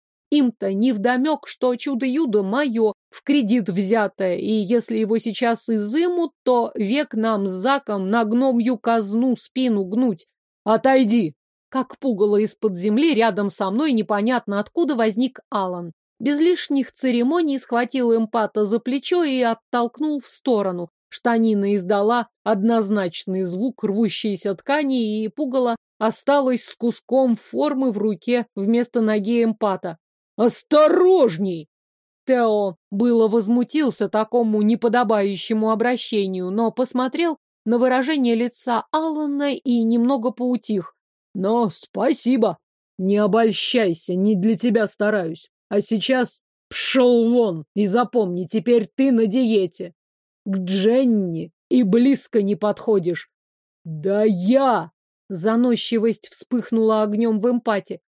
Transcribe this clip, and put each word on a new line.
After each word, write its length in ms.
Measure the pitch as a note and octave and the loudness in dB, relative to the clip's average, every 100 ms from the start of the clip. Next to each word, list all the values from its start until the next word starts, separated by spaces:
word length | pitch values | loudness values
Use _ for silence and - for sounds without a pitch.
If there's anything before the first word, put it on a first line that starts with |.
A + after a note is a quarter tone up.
| _ _ - | _ _ -2
Им-то 420 | D4 B3 - G3 | 2 2 0 -4
невдомек, 760 | G3 B3+ G#3+ A#3+ B3 D4+ D4+ - | 0 0 0 0 0 0 -2 -6
что 280 | - B3+ B3 | -4 -2 -2
чудо-юдо 680 | D4 B3 C4 C#4 C#4+ G#3 | -4 -4 -2 -2 0 0
мое, 500 | F#3+ B3 D4 A3+ A3 - _ | 0 -2 -2 0 0 -2 _
в 140 | - | -8
кредит 460 | - D4 G#3 A#3+ G3 | 0 2 2 0 0
взятое, 680 | F3+ F#3+ A3+ G3 - F#3 F3 | -2 0 0 0 -2 -4 -2
и 160 | G3+ | -2
если 460 | G#3+ F#3+ A#3 A3+ A3 | -2 0 0 0 -2
его 200 | G#3+ A3+ | 0 -2
сейчас 500 | A#3 G3 A#3 A#3 - | -2 -2 -2 -2 -2
изымут, 640 | A3 G#3 D4 F4+ F4 E4 _ | -4 -2 -2 0 0 -4 _
то 280 | B3+ B3 A3+ - | 0 0 0 -2
век 400 | G3 C#4 D4 A3 | -2 -2 -2 -2
нам 320 | A3 G#3 G3 | -2 0 -2
с 40 | |
Заком 580 | F#3 A#3 C#4 - G3+ F#3 | -2 -2 -2 -2 -4 0
на 140 | A#3 | 0
гномью 540 | A3 A#3+ C4+ A#3 A3+ A#3+ | 0 0 2 2 0 -2
казну 580 | A#3 A#3 G3+ A3 C4 A3 | 0 0 0 0 0 -2
спину 500 | - C4 B3+ G#3 F3+ | -4 -2 0 0 -2
гнуть. 420 | G#3+ B3+ F3 - _ _ _ | 0 -2 -2 -10 _ _ _
«Отойди!» 720 | G#3 A3 C4+ C4+ G#3+ A#3 D#3+ - _ _ _ | -2 0 4 4 4 2 0 -6 _ _ _
Как 280 | C4 B3 - | -6 -6 -6
пугало 380 | C4+ F#3+ G#3 G#3 | -4 0 2 2
из-под 400 | G#3+ - G#3+ F3 | 0 -2 -4 -2
земли 360 | G#3 A3 D#4+ | 0 2 2
рядом 360 | A3 A3+ F#3 G3+ | 2 2 0 -4
со 220 | - G3 | -4 -4
мной 220 | A3 D#4 | -2 0
непонятно 640 | A3+ F3+ G#3 A3 B3 - G3+ | 0 0 -2 0 -2 -2 -6
откуда 360 | G#3+ E4+ D#4+ A#3+ | -4 -2 -2 0
возник 440 | A3 G3+ B3+ - - | 0 0 -2 -6 -8
Алан. 440 | G#3+ F#3 F3 E3+ - _ - | -6 -4 -6 -10 -16 _ -6
Без 200 | C#4+ D4 | -2 2
лишних 520 | E4+ E4+ - C#4 - | 2 0 0 -2 -2
церемоний 680 | - C4 A#3+ B3 F4 D#4 C4+ | -4 -2 0 2 0 0 -4
схватил 560 | - A#3 B3 C4 A#3+ A3+ | -4 -4 -2 0 2 2
эмпата 500 | A3 A#3 G#3 G#3+ G#3 | 0 -2 -2 -2 0
за 140 | A3+ | -2
плечо 440 | B3 C4+ - F4 | -2 -4 0 0
и 180 | D#4 C4 | 0 0
оттолкнул 800 | A#3 A3+ _ A#3+ A#3 - D4+ C#4+ | 0 -2 _ -2 -2 -4 -4 -4
в 80 | - | -6
сторону. 640 | - C4+ G#3+ F#3+ F3 E3+ _ _ | -6 -2 0 0 -4 -10 _ _
Штанина 680 | - A#3+ A3+ A3+ G#3 G3+ G3+ | -6 0 2 2 2 2 0
издала 520 | F3+ G3+ G#3+ A#3+ A3+ _ | 0 0 2 0 -2 _
однозначный 1000 | G#3 G#3 A3 A#3 G3 G#3 F3+ - - F#3+ | -2 0 2 2 0 -2 -2 -6 -6 -4
звук 400 | F#3 F#3 B3+ - | -4 -4 -6 -4
рвущейся 720 | G#3+ G3+ A3 - G#3+ G3 G3 | -4 0 0 -2 -4 -4 -4
ткани, 720 | F#3 - D4 C#4 B3+ G#3+ G#3+ | -6 -2 -2 0 -2 -2 -4
и 60 | A3 | -6
пугало 480 | - C#4+ C4 A#3+ A3+ _ - | -6 -4 -2 -2 -2 _ -4
осталось 680 | A3 - - C#4+ C4 A#3+ - | -4 -2 0 2 2 -2 -4
с 100 | - | -6
куском 600 | A#3+ - - C4 B3+ A3+ | -4 -4 -2 2 2 0
формы 560 | - B3 D4+ C4 C4 | -4 -2 -2 0 -2
в 60 | G3+ | 0
руке 500 | G#3+ F#3 - A#3+ A3+ | -2 -2 -2 -2 -2
вместо 480 | G3 G3 A#3 A#3+ A#3 | -4 0 0 0 0
ноги 420 | A3 G#3+ G3 A#3 | 0 0 0 2
эмпата. 540 | A3+ G#3+ G#3 F#3 F3+ E3 _ _ _ - | 0 0 -2 -2 -6 -10 _ _ _ 0
«Осторожней!» 1300 | A#3 - - D4+ D4+ F#4 F4+ F#4 A#3+ D#3+ F#3+ E3 D3+ _ _ _ _ _ - | 0 0 2 4 6 6 4 6 4 0 -6 -6 -12 _ _ _ _ _ -2
Тео 480 | B3 A3+ G#3+ G3 E3+ - | 2 2 2 -2 -6 -8
было 360 | G3+ A#3+ A#3 A3 | -2 2 4 4
возмутился 800 | A3+ G3 A#3+ A#3+ D4+ C4 - G3+ | 2 2 0 0 0 0 -2 -2
такому 520 | G#3+ A3 A#3+ A3+ G#3+ | -2 0 0 0 2
неподобающему 1080 | G#3 A3+ A#3 A#3+ A3 G#3 G3+ F3+ - A3 A3 | 2 2 2 2 2 2 0 -4 -4 -2 0
обращению, 800 | A3 A#3+ B3 - G#3+ G3 F#3 F3+ | 0 0 -2 -2 -2 -2 -4 -4
но 200 | G#3 A3+ | -2 -2
посмотрел 640 | - B3+ B3 B3+ D4+ E4+ D4+ _ _ G#3+ | -2 -2 -2 -2 -2 -2 -4 _ _ -2
на 120 | A#3+ | 0
выражение 580 | B3+ B3+ C4 D4+ A#3+ A3+ | 2 2 0 0 2 0
лица 500 | A#3+ - B3 A#3 - | -2 -6 -4 -4 -2
Алана 640 | D#4 D#4+ D4+ D4 C#4+ C#4+ | -2 -2 -4 -4 -2 -2
и 300 | C4 C4 A#3+ | -2 0 0
немного 480 | A3+ A#3 A#3+ C#4 A#3+ | 2 2 2 0 -2
поутих. 640 | - B3 B3 - G3+ D#3+ _ _ _ _ | -4 -4 -4 -4 -6 -6 _ _ _ _
«Но 360 | F#3 F#3+ A#3 G#3+ | -4 -2 0 -2
спасибо! 880 | - - F#3+ B3+ D4 A#3 C4 G#3+ D#3+ _ _ _ - | -4 -10 -2 -2 0 0 2 0 -2 _ _ _ -6
Не 200 | F#3+ G3+ | -2 2
обольщайся, 960 | G#3 A3 A3+ - - B3 G3 E3 - F3+ | 2 2 2 0 -2 0 0 -2 -4 -2
не 200 | G#3 G3 | 0 2
для 220 | G#3+ G#3 | 0 0
тебя 300 | A#3+ A3 G3+ | 0 0 0
стараюсь. 640 | - G#3 G#3+ E3 E3 - _ - | -2 -2 -2 -4 -8 -16 _ -4
А 120 | G3+ | -2
сейчас 600 | - A3 B3+ B3+ A3 - _ _ - | 0 -2 0 0 -2 -6 _ _ -12
пшел 600 | - - C4 B3 A#3+ A3+ | -8 -2 2 4 4 4
вон 360 | B3 A3 E3 - G3 | 2 2 -2 -6 -2
и 120 | G3+ | 0
запомни, 580 | A3+ A#3+ A#3+ F#3+ F3+ F3 | 0 0 0 -2 -4 -4
теперь 420 | A3 A#3 A#3 G#3 | -2 2 2 2
ты 180 | - C4+ | 0 2
на 160 | A#3 A3 | 4 2
диете. 640 | B3 A#3 G#3+ F3+ - F3+ _ _ _ _ _ G3 | 2 2 2 0 -6 -16 _ _ _ _ _ -6
К 120 | F#3+ | -4
Дженни 920 | F3+ F#3+ G#3 B3 B3+ G#3+ F3+ E3 F3 _ - | -2 0 2 4 2 2 0 -4 -10 _ -2
и 140 | B3+ | 2
близко 580 | G3+ A#3 C4 C4+ - A#3 | 4 4 4 2 0 0
не 140 | G3 G3+ | 0 0
подходишь». 760 | G#3 G3+ - G3 E3+ E3 - _ _ _ _ _ | -2 -2 0 0 0 -6 -10 _ _ _ _ _
«Да 400 | E3 D#3 F#3 G3+ A3+ | -14 -6 -2 2 2
я!» 640 | F3+ F#3 C4 C4+ G#3 D#3+ _ _ _ - | 2 2 2 4 0 -2 _ _ _ -14
Заносчивость 1000 | F#3 G3+ A#3 B3 A#3 - A3+ A3+ G#3 - | -4 0 2 2 0 0 0 0 -2 -8
вспыхнула 760 | - - B3 - A3+ A3 A3 | -18 -6 -4 -2 0 2 2
огнем 360 | G#3+ G#3+ A#3 G#3+ | 0 0 0 0
в 100 | A#3+ | 0
эмпате. 520 | A#3+ A#3 G3+ - - _ | 0 -2 -4 -4 -14 _